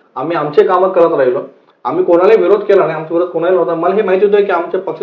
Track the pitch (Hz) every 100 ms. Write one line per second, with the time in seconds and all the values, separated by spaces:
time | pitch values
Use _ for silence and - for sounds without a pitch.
0 | _ 131 147 170 147 147 185 180 185 185
1 | 165 156 127 131 - - _ _ 123 156
2 | 185 170 190 220 175 202 - 190 156 156
3 | 160 170 175 165 170 185 165 165 175 196
4 | 196 190 202 202 196 175 170 190 170 -